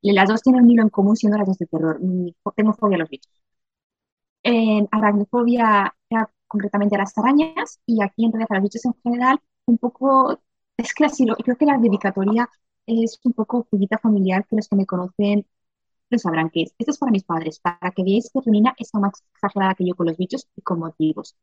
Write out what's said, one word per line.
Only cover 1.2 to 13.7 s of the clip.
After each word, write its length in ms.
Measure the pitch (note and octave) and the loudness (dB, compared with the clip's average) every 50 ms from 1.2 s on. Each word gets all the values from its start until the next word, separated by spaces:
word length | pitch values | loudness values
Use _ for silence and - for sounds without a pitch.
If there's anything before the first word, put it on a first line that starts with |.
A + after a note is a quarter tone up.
| - G#3 G#3 | 2 0 0
las 100 | G#3+ G3+ | 0 0
dos 100 | F#3+ F#3+ | -2 -2
de 80 | - F3 | -4 -4
terror. 320 | - - D#3 D#3+ D#3+ D#3 - | -6 -4 -2 -2 -2 -2 -2
Mm, 280 | - F#3 F#3 F3+ F3+ F3 E3+ _ _ G#3 - | -4 -4 -2 -4 -4 -6 -10 _ _ -8 -4
tengo 180 | - G#3+ A3 G#3+ | 0 0 0 0
fobia 240 | - - G#3 F#3+ | 0 0 0 0
a 20 | F3 | 0
los 100 | E3 D#3 | -2 -6
bichos. 220 | - - _ _ _ _ _ _ _ _ _ _ _ _ _ _ _ _ _ _ _ _ _ _ _ _ _ | -8 -18 _ _ _ _ _ _ _ _ _ _ _ _ _ _ _ _ _ _ _ _ _ _ _ _ _
En 440 | B3 A#3+ A3+ A3+ A3 G#3+ G#3+ G#3 G3+ | 0 0 2 2 2 2 0 0 0
aracnofobia 1040 | - G#3+ G#3+ G#3 G#3 G3+ G#3 _ - A#3+ A#3+ A#3 A#3+ A#3+ A#3 A3 G#3 G3+ G3 F#3 - _ _ _ | 0 0 0 2 2 0 -2 _ -2 0 0 2 2 2 2 2 2 2 0 -2 -6 _ _ _
era 220 | A#3 A3+ A3 - _ _ _ | -4 -4 -4 -4 _ _ _
concretamente 480 | _ - G#3 G3 G3+ - G3+ G3+ G#3 G3+ | _ -6 -4 -4 -2 -2 -2 0 0 0
a 40 | G3 | -2
las 180 | G3 G3 _ | -4 -4 _
arañas 640 | - G#3 B3 C#4+ D4 D#4+ D#4+ D#4+ E4 A#4 A#4 - _ _ | -2 0 2 4 2 2 0 -4 -8 -10 -10 -12 _ _
y 160 | - A#3 A3 G3+ | -2 -2 0 0
aquí 220 | G3+ _ - A3+ | -2 _ -2 -2
en 60 | A3+ | -2
realidad 160 | A3 A3 A3+ - | 0 -2 -4 -2
a 40 | G#3 | -2
los 80 | F#3+ G3 | -2 -2
bichos 220 | G3+ - A#3 - | -2 -4 -4 -6
en 80 | B3+ A#3 _ _ | -6 -6 _ _
general 360 | A#3+ A#3+ A#3+ B3 C4 C4+ - _ _ _ _ _ | -6 -4 0 0 0 0 0 _ _ _ _ _
un 120 | - A#3 | 0 0
poco, 600 | - - B3 - _ C4 C#4 C4+ C4 C4 - - - _ _ _ _ _ _ _ | 0 0 -6 -6 _ 0 2 4 4 2 2 -2 -8 _ _ _ _ _ _ _
es 160 | - A#3 - - | -10 -10 -10 -2
que 120 | - D4+ | 0 0
así 200 | C#4 - - C4 | 0 2 0 0
lo, 100 | A3+ A3+ | 0 0
creo 220 | - A3+ - B3 | -2 -2 -4 0
que 80 | - D4+ | 0 2
la 120 | D4 C#4 | 2 2
dedicatoria 720 | C4 A3+ A3+ F#3+ G3+ - G3 F#3+ - F#3+ G3+ G#3+ A3+ A#3+ - _ _ _ _ _ _ _ | 4 4 2 2 0 -2 -4 -2 -2 -2 0 0 0 0 -2 _ _ _ _ _ _ _
es 340 | - A3+ A3+ A3+ A3+ - _ _ | -4 -2 0 0 -2 -4 _ _
un 100 | B3+ A#3 | -4 -2
poco 340 | - A3 _ - B3 A#3 _ | -2 -4 _ -2 -4 -4 _